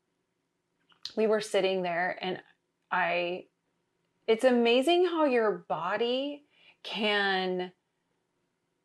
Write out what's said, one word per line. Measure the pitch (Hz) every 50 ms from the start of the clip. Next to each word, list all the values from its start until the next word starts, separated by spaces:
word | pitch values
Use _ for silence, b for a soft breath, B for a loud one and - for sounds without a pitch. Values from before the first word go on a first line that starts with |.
| _ _ _ _ _ _ _ _ _ _ _ _ _ _ _ _ _ _ _ _ _ - -
we | - 220
were | 214 214 214
sitting | 208 - - 202 185 190 190 190 180
there | 180 170 165 180 185 - -
and | - 185 180 - - _ _ _ _ _ _ _ _ _
I, | - 180 180 170 170 175 175 175 180 185 - _ _ _ _ _ _ _ _ _ _ _ _ _ _ _ _
it's | - 226 220 247
amazing | 262 247 240 233 233 233 254 262 294 349 349 359
how | 359 339 320 311
your | 294 247 240 226 214 190 175 - _
body | 190 156 160 175 202 208 240 240 247 254 269 285 285 285 - b b b b b b b _
can | - - 180 220 214 208 202 202 196 190 185 185 185 185 180 180 180 - _ _ _ _ _ _ _ _ _ _ _ _ _ _ _ _ _ _ _ _ _ _